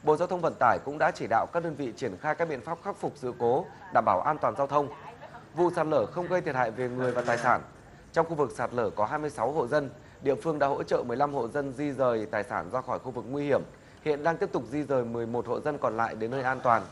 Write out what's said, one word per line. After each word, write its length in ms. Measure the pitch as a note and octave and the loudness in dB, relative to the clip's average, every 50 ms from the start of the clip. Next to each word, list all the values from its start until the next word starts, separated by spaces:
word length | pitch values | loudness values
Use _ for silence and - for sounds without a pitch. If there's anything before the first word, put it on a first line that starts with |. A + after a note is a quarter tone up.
| - | 4
Bộ 140 | D3 D#3 D3+ | 4 4 4
Giao 100 | F3 F3+ | 4 0
thông 140 | F#3+ F3+ | 0 0
Vận 120 | E3 D#3 A2+ - | 0 -2 2 4
tải 200 | C3 A#2+ G#2 F2 - | 4 4 4 4 0
cũng 120 | C3+ D3 D#3 | -6 -2 0
đã 140 | D#3 E3 | 0 0
chỉ 160 | F3 - D3 G#2 | 0 -2 -2 2
đạo 160 | A2 A2 F#2 - - | 2 2 2 2 -2
các 100 | E3+ E3 | -2 -2
đơn 120 | E3+ D3+ | -2 -6
vị 180 | B2+ C#3+ A#2+ G#2+ | -4 -6 -6 -6
triển 220 | - C#3 A#2 F#2 - | -4 -6 -6 -6 -4
khai 180 | - D3+ D#3 | -4 -4 -2
các 140 | - E3+ E3 | 0 -2 -2
biện 120 | D3+ B2 | -2 -6
pháp 160 | A#2 D#3+ E3 E3 - | -6 -8 -10 -8 -8
khắc 120 | G3 G3 | -10 -8
phục 180 | - - D3+ - | -6 -6 -6 -6
sự 180 | - C3 B2+ A#2 - | -4 -6 -6 -4 0
cố, 260 | A#2+ A#2 B2 D3 F#3+ - - - - - - | 2 2 2 2 0 -4 -12 -18 -18 2 2
đảm 100 | B2 A2+ | 4 6
bảo 160 | G#2+ G2+ F#2 | 6 4 4
an 160 | - C#3+ D#3 D3 | 4 2 0 2
toàn 180 | - B2+ G#2+ C3+ | 0 -2 0 0
giao 100 | C#3 C#3 | -2 2
thông. 220 | C#3 D3 D3 C3 - - - - - - - - - - - - - | 2 2 2 2 -4 -12 -14 -16 -16 -16 -18 -18 -18 -18 -20 -12 0
Vụ 160 | D3+ F3 E3+ F3 | 2 2 2 4
sạt 120 | F3 D#3 D#3 | 2 0 2
lở 180 | D#3 C3+ G#2+ | 4 2 2
không 220 | G2 - F3 F3+ E3+ | 2 -2 -6 -4 0
gây 140 | F3+ F3+ | 0 0
thiệt 140 | E3+ D#3+ C3+ | 0 0 2
hại 160 | B2+ B2+ A#2 | 2 0 0
về 180 | A2+ G2+ B2+ B2 | 0 -2 -4 -2
người 220 | B2 B2+ B2+ B2+ | -2 0 0 0
và 100 | A#2 B2 | 0 0
tài 160 | A#2+ A#2+ A#2+ A#2 | 2 2 0 2
sản. 240 | A#2 B2+ A2+ F2+ - - - - - - - - - - - | 4 4 4 4 2 -6 -18 -20 -20 -20 -20 -20 -20 -2 2
Trong 120 | E3 E3 | 2 2
khu 100 | E3 E3 | 2 2
vực 160 | D3 D3 A#2+ | 0 0 0
sạt 220 | - - B2 A2+ A#2 | 0 -4 -4 -2 0
lở 160 | B2 A#2 G2 | 0 0 0
có 160 | - - G#2 | 2 0 0
hai 140 | A2 C#3+ D3 | 0 0 -4
mươi 100 | D3+ D3+ | -4 -4
sáu 220 | - A#2+ A2 B2 | -2 -2 -2 0
hộ 160 | D3 D#3+ B2+ A#2+ | 2 0 0 2
dân, 220 | C3+ D3+ C#3+ C3 - - - - - - | 2 0 0 0 -8 -14 -20 -20 -20 -4
địa 140 | - C3+ C3+ | 0 0 0
phương 240 | - - E3 D#3 D3+ | 0 0 -2 0 2
đã 80 | C#3 C#3 | 2 2
hỗ 160 | C#3 - - | 2 0 0
trợ 200 | - F#3 D3+ - | 0 0 0 0
mười 140 | A#2+ A#2+ B2+ | -2 0 0
lăm 160 | C#3+ C#3+ C#3 | 0 0 2
hộ 140 | C#3 A#2 A#2 | -2 -4 -2
dân 260 | G2+ D3 C#3+ C#3 B2+ | -2 -2 -4 -4 -4
di 180 | A#2 D3 D3 | -4 -4 -4
dời 340 | C#3 C3+ C3+ B2 A#2 A2 G#2+ | 0 2 2 2 2 2 -2
tài 180 | G#2+ - G#2+ G2+ | -2 -2 -4 -2
sản 260 | - A2+ G2 D#2+ E2+ | -2 -4 -4 -4 -2
ra 100 | F#2+ C3 | -4 -4
khỏi 180 | B2+ - A#2 F2 | -4 -2 -6 -4
khu 120 | - B2+ | -4 -6
vực 140 | A#2 A#2+ A2+ A2+ | -8 -8 -8 -6
nguy 160 | C3+ C#3+ D3 | -6 -4 0
hiểm. 160 | C#3+ C3 G#2 D#2+ - - - - - - - | 2 2 2 2 -2 -14 -20 -20 -20 -20 -8
Hiện 220 | - D#3 D3 C#3+ D3 | -2 -2 -2 0 2
đang 140 | E3 E3 D#3+ | 0 0 0
tiếp 120 | G3+ F#3 | -2 -2
tục 120 | - E3 B2 G#2+ | -2 -4 -4 -2
di 140 | B2 D3+ D3 | -4 -4 -2
dời 220 | C3 C#3 C3 A#2+ | 2 2 0 0
mười 200 | A2+ A#2 A#2 A#2 | 0 -2 -4 -4
một 220 | A2 A#2+ A#2+ A2 A2+ | -2 -2 -4 -2 -2
hộ 120 | A#2+ A2+ | -4 -2
dân 180 | - D3 D3 C#3 | -2 -2 -4 0
còn 200 | - B2 G#2+ A2+ | -2 -2 0 0
lại 180 | A#2 G#2+ D#2 | -2 -2 -2
đến 160 | A2 A2 A2+ | -4 -4 -4
nơi 100 | B2+ C#3 | -2 -2
an 180 | B2+ B2+ C3 B2+ B2 | -2 -2 -2 0 4
toàn. 180 | B2+ A#2 A2 F#2+ F2+ | 4 4 4 2 -4